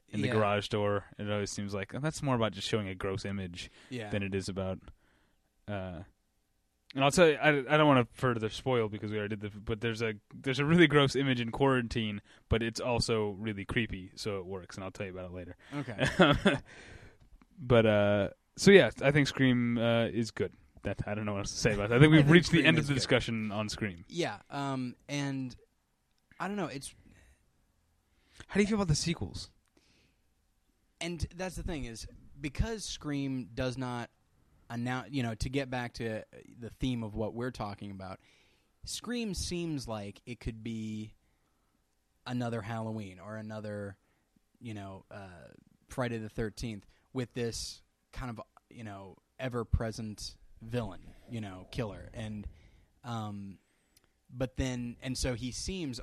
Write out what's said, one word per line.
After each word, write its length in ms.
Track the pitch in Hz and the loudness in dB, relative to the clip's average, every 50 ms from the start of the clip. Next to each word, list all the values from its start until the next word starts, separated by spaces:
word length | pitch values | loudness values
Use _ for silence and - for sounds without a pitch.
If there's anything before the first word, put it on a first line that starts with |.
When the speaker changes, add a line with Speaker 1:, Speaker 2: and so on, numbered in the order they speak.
| _ _ | _ _
Speaker 1:
in 100 | - 143 | -4 -2
the 80 | 139 131 | -2 0
Speaker 2:
Yeah. 60 | 117 | 2
Speaker 1:
garage 340 | 107 107 101 104 104 98 - | 2 2 4 2 0 0 -2
door, 360 | - 104 104 104 101 101 - - - - | -2 0 0 2 0 0 -2 -6 -10 -8
it 120 | 104 104 | -6 -4
always 200 | 104 104 101 95 | -2 -2 -2 -4
seems 220 | - - 101 98 98 | -4 -6 -6 -6 -6
like, 220 | 98 95 - - | -6 -6 -6 -6
oh, 60 | 110 | -6
that's 220 | 139 156 156 - 147 | -4 -4 -4 -2 -2
more 120 | 139 127 | 0 2
about 180 | 117 113 107 90 | 2 2 0 0
just 160 | 95 - - | -4 -4 -2
showing 180 | - 110 104 95 | -2 -2 -2 -4
a 60 | 95 | -6
gross 300 | 92 - 98 98 98 - | -6 -4 -4 -4 -4 -4
image 460 | 101 98 98 95 90 87 92 - - - - - - | -4 -4 -4 -6 -6 -8 -10 -12 -14 -16 -20 -16 -12
Speaker 2:
Yeah. 200 | 127 120 110 104 | -10 -10 -6 -4
Speaker 1:
than 120 | 113 104 98 | -4 -2 -2
it 120 | 95 95 | -2 -2
is 140 | 98 90 - | -2 -2 -2
about, 300 | 95 95 95 92 95 - - - - _ _ _ _ _ _ _ _ _ _ _ _ _ _ | -4 -4 -4 -4 -4 -6 -8 -14 -20 _ _ _ _ _ _ _ _ _ _ _ _ _ _
uh, 360 | - 104 98 92 92 90 82 92 - _ _ _ _ _ _ _ _ _ _ _ _ _ _ _ - - | -8 -8 -6 -6 -8 -8 -10 -12 -16 _ _ _ _ _ _ _ _ _ _ _ _ _ _ _ -10 -2
and 80 | 135 135 | 2 2
I'll 60 | 143 | 4
tell 180 | 131 185 175 160 | 6 8 8 8
you, 60 | 147 | 6
I, 120 | 120 127 151 | 6 4 4
I 260 | 147 143 131 120 147 | 4 4 4 4 4
don't 100 | 156 156 | 6 8
wanna 200 | 151 139 127 117 - - | 8 8 8 6 4 0
further 360 | - - 127 120 113 107 107 | -2 0 0 2 0 -2 -4
spoil 380 | - - - 131 127 120 110 107 | -4 -4 -2 0 2 2 2 0
because 220 | 104 104 113 104 | -2 -6 -6 -4
we 80 | 107 107 | -4 -4
already 180 | 104 104 110 | -4 -4 -4
did 160 | 101 107 104 101 | -6 -6 -8 -10
the, 60 | 101 | -8
but 220 | 101 113 113 104 | -6 -6 -4 -2
there's 200 | 120 117 113 107 117 | -2 -2 -2 -2 -2
a, 120 | 110 107 104 - _ - | -4 -4 -6 -10 _ -20
there's 240 | - - 135 131 123 | -8 -4 -2 0 0
a 60 | 143 | 4
really 200 | 147 165 175 170 | 6 8 8 8
gross 300 | 147 135 147 139 135 - | 8 8 6 6 6 4
image 240 | 127 139 135 131 120 | 2 2 2 2 0
in 100 | 120 113 | 0 -2
Quarantine, 720 | 110 - 139 135 135 127 120 113 - 120 110 107 104 104 - - - - _ _ | 0 2 4 4 4 4 2 0 -2 -2 -2 -2 -4 -6 -10 -14 -20 -20 _ _
but 120 | 120 110 117 | 0 0 0
it's 180 | 117 113 - | 0 -2 -2
also 560 | - 127 120 117 113 - 117 110 107 104 101 90 | -2 0 2 2 2 2 2 2 2 0 -2 -4
really 260 | 107 110 107 98 98 | -6 -6 -6 -6 -6
creepy, 460 | - - 127 113 101 95 95 90 90 - | -2 -2 -2 -2 -2 -4 -8 -10 -12 -14
so 220 | - - 110 101 95 | -10 -6 -6 -6 -6
it 60 | 90 | -6
works, 300 | 90 98 92 85 - - | -8 -10 -10 -10 -12 -12
and 80 | 104 95 | -10 -10
I'll 60 | 95 | -10
tell 160 | - - 107 | -8 -8 -10
you 60 | 95 90 | -8 -8
about 140 | 92 92 90 | -10 -10 -10
it 20 | 87 | -10
later. 220 | 90 87 90 87 - - - 135 147 | -12 -12 -12 -14 -18 -16 -12 -10 -8
Speaker 2:
Okay. 800 | 143 120 110 98 131 131 - - 185 147 143 - - 196 143 139 - | -8 -8 -4 -2 0 0 4 6 6 6 6 6 4 2 2 2 -2
Speaker 1:
<laughs> 60 | - - - - - - - - - - _ - - - - _ _ _ - | -10 -18 -20 -20 -20 -20 -20 -20 -20 -20 _ -20 -20 -20 -20 _ _ _ -14
But, 260 | 151 123 127 117 110 | 0 4 6 6 6
uh, 420 | 110 107 104 104 101 104 104 98 - - - _ _ _ | 6 6 6 6 4 4 2 2 0 -4 -10 _ _ _
so 140 | - - 196 | 4 8 10
yeah, 200 | 202 185 139 110 - - - | 12 12 10 8 4 2 2
I 80 | 139 | 4
think 160 | 143 151 139 - | 4 4 4 4
Scream, 500 | - - 135 131 123 123 120 120 120 117 | 4 4 4 4 4 4 2 2 2 2
uh, 260 | 113 117 117 117 117 | 2 4 4 4 2
is 240 | 98 78 113 117 107 | 2 0 -2 -2 -2
good. 220 | - - 98 90 - - - - _ - - | -2 -2 -4 -4 -4 -8 -20 -20 _ -10 -6
That, 160 | 101 98 - - 104 | -6 -4 -4 -4 -4
I 60 | 104 | -4
don't 80 | 107 107 | -4 -4
know 80 | 104 104 | -2 -2
what 80 | 98 | -4
else 100 | 104 - | -4 -6
to 80 | - - | -4 0
say 160 | - 120 107 | 0 2 2
about 140 | 101 101 107 | 2 2 2
that. 80 | 120 | 8
I 40 | 123 | 8
think 100 | 151 156 | 10 10
Speaker 2:
<laughs> 20 | 156 | 12
I 40 | |
Speaker 1:
we've 40 | 156 143 | 10 10
Speaker 2:
think 80 | 143 165 | 10 10
Speaker 1:
reached 180 | 175 160 - 170 | 8 8 8 6
the 60 | 165 | 6
Speaker 2:
Scream 80 | 143 | 6
Speaker 1:
end 120 | 156 160 156 | 6 6 6
of 40 | 147 | 4
Speaker 2:
is 60 | 143 | 2
Speaker 1:
the 60 | 143 | 0
Speaker 2:
good. 40 | 131 | 0
Speaker 1:
discussion 500 | - - 135 120 - - 117 113 110 107 98 | 2 2 2 2 2 0 -2 -2 -4 -4 -2
on 160 | 107 107 104 | -4 -4 -4
Scream. 360 | - - 113 104 90 85 92 - | -4 -4 -4 -6 -6 -8 -14 -10
Speaker 2:
Yeah, 280 | - 170 165 127 104 95 - - | -6 -4 -4 -4 -6 -10 -12 -10
um, 440 | 135 139 139 139 135 131 127 123 120 - _ - | -8 -6 -4 -4 -4 -4 -6 -6 -8 -12 _ -8
and 460 | 143 143 143 139 135 135 131 127 110 - _ _ _ _ _ _ _ _ _ _ _ _ _ _ _ - | -6 -4 -4 -4 -4 -4 -6 -8 -10 -14 _ _ _ _ _ _ _ _ _ _ _ _ _ _ _ -10
I 80 | 170 | -8
don't 100 | 185 208 | -6 -4
know, 100 | 208 175 | -4 -4
it's 280 | 135 117 139 135 - - - _ - - - - - _ _ _ _ _ _ _ _ _ _ _ _ _ _ _ _ _ _ _ _ _ - - | -6 -6 -8 -10 -12 -16 -18 _ -20 -20 -20 -20 -20 _ _ _ _ _ _ _ _ _ _ _ _ _ _ _ _ _ _ _ _ _ -20 -16
Speaker 1:
How 80 | - - | -2 2
do 60 | 190 | 2
you 60 | 208 196 | 2 4
feel 80 | 226 | 2
about 100 | 208 202 165 | 2 2 2
the 60 | 147 | 0
sequels? 560 | - - 170 170 - - - - - - - _ _ _ _ _ _ _ _ _ _ _ _ _ _ _ _ _ _ _ _ _ _ _ _ _ _ _ _ _ _ | 0 0 -2 -2 -2 -6 -8 -8 -12 -12 -14 _ _ _ _ _ _ _ _ _ _ _ _ _ _ _ _ _ _ _ _ _ _ _ _ _ _ _ _ _ _
Speaker 2:
And 260 | 165 170 175 156 - - - | -8 -8 -6 -6 -6 -8 -6
that's 200 | 175 185 185 165 | -8 -8 -8 -8
the 60 | - - | -8 -6
thing 220 | 190 175 147 123 | -6 -6 -6 -6
is, 220 | 120 113 - - - - - - - - 143 | -8 -8 -10 -14 -14 -16 -20 -20 -20 -14 -10
because 440 | 143 151 - - 208 226 233 214 - | -10 -4 -2 -2 0 0 -2 -4 -6
Scream 640 | - - - - 151 143 143 139 135 131 131 120 87 117 | -8 -10 -8 -6 -4 -4 -2 -2 -2 -4 -4 -6 -6 -6
does 240 | 123 131 127 120 131 | -4 -2 -2 -2 -4
not 320 | 131 123 123 120 117 - _ _ _ _ _ _ _ _ _ _ _ - | -4 -4 -4 -6 -8 -10 _ _ _ _ _ _ _ _ _ _ _ -10
announce, 380 | 120 120 120 123 127 127 113 95 | -6 -4 -4 -2 -2 -4 -6 -4
you 120 | 139 139 123 | -4 -2 -2
know, 120 | 117 110 | -2 -2
to 120 | - - 127 | -4 -4 -4
get 220 | 127 139 139 127 | -2 -4 -4 -4
back 240 | 127 127 123 117 - | -4 -6 -6 -8 -8
to 280 | - 120 113 110 107 - - - - - - 53 - | -6 -6 -4 -4 -6 -8 -10 -16 -20 -20 -20 -18 -14
the 100 | 117 107 - - | -14 -14 -8 -4
theme 220 | - 131 123 117 113 | -4 -2 -2 -2 -4
of 120 | 107 104 | -4 -4
what 200 | 110 110 104 82 | -4 -4 -4 -4
we're 160 | 117 120 127 | -4 -6 -6
talking 400 | 123 - 110 101 101 - 107 101 | -6 -6 -8 -8 -8 -10 -10 -12
about, 280 | 98 95 95 92 95 - _ _ _ _ _ _ _ _ _ _ _ _ - | -12 -12 -12 -12 -14 -14 _ _ _ _ _ _ _ _ _ _ _ _ -14
Scream 500 | - - - - 214 247 240 233 214 180 | -12 -12 -10 -8 -6 -6 -4 -4 -4 -6
seems 520 | - - - 175 175 170 165 156 139 117 | -6 -6 -6 -4 -4 -4 -4 -4 -6 -6
like 340 | 117 113 107 101 101 101 - - | -6 -8 -8 -8 -10 -12 -14 -14
it 140 | - 120 - | -14 -14 -10
could 220 | - 127 113 110 110 | -8 -10 -10 -8 -8
be 520 | 117 113 110 110 110 107 107 107 107 - _ _ _ _ _ _ _ _ _ _ _ _ _ _ _ _ _ _ _ _ _ _ | -8 -6 -6 -6 -6 -6 -8 -10 -12 -14 _ _ _ _ _ _ _ _ _ _ _ _ _ _ _ _ _ _ _ _ _ _
another 360 | - 123 123 123 120 117 113 95 | -6 -4 -4 -2 -2 -4 -4 -6
Halloween 560 | 110 117 113 113 110 110 110 104 95 92 92 87 | -6 -6 -6 -4 -4 -6 -6 -8 -10 -12 -14 -14
or 120 | 104 110 | -12 -10
another, 600 | 110 110 107 110 107 107 107 104 104 101 101 98 - _ _ _ _ _ _ _ _ _ _ _ _ | -10 -10 -10 -10 -8 -8 -8 -6 -6 -8 -8 -10 -14 _ _ _ _ _ _ _ _ _ _ _ _
you 140 | - 120 107 | -12 -10 -10
know, 300 | 104 98 98 95 95 - _ | -8 -10 -10 -12 -14 -16 _
uh, 160 | 110 104 98 92 87 82 65 - - - _ _ _ _ _ _ | -16 -16 -16 -16 -16 -18 -20 -20 -20 -20 _ _ _ _ _ _
Friday 300 | - - 127 120 117 113 | -6 -4 -2 -2 -2 -4
the 100 | 110 107 | -6 -6
thirteenth 580 | - - 117 107 98 - - 120 107 98 - - _ _ _ _ - | -6 -4 -4 -4 -6 -6 -8 -8 -8 -10 -12 -18 _ _ _ _ -6
with 200 | 131 123 - _ | -6 -6 -4 _
this 480 | 131 120 117 110 - - - - - - _ _ _ _ _ - | -4 -4 -4 -4 -6 -8 -10 -12 -16 -20 _ _ _ _ _ -12
kind 180 | - 135 123 | -10 -8 -8
of, 100 | 113 107 - - _ _ _ _ | -8 -10 -12 -16 _ _ _ _
you 140 | - - 113 | -18 -14 -14
know, 320 | 107 101 98 98 95 - - _ _ _ - | -12 -12 -12 -14 -16 -18 -20 _ _ _ -10
ever-present 960 | 131 127 117 120 113 - - - 120 113 107 - 110 107 104 - - - - - - - - - 113 | -8 -6 -4 -4 0 0 0 0 0 -2 -4 -6 -8 -8 -10 -10 -12 -14 -16 -18 -20 -20 -20 -18 -10
villain, 380 | 113 113 123 113 98 87 85 - - - - - - | -6 -4 -4 -4 -4 -8 -12 -16 -18 -20 -20 -14 -12
you 100 | 120 113 | -10 -8
know, 260 | 107 98 92 92 92 - | -8 -8 -10 -14 -14 -10
killer. 400 | - - 120 104 95 87 - - - | -6 -6 -6 -6 -6 -10 -14 -14 -12
And, 340 | 120 110 110 107 104 98 - - - - - - - _ _ _ _ - | -10 -8 -8 -8 -10 -10 -12 -14 -16 -20 -20 -20 -20 _ _ _ _ -12
um, 540 | 123 117 113 107 104 104 101 101 98 90 - _ _ _ _ _ _ _ _ _ _ _ _ _ - | -8 -8 -6 -6 -6 -8 -10 -12 -12 -14 -18 _ _ _ _ _ _ _ _ _ _ _ _ _ -16
but 260 | - 123 131 127 - - | -6 -6 -6 -4 -2 -4
then, 380 | 135 131 127 123 120 120 120 - - | -4 -2 -4 -4 -6 -8 -10 -10 -8
and 140 | 131 127 | -6 -4
so 160 | - - 135 123 | -2 -2 -2 -2
he 160 | 107 123 123 113 | -4 -6 -8 -8
seems, 480 | - - - 190 190 170 139 120 113 | -8 -8 -6 -6 -4 -6 -6 -6 -8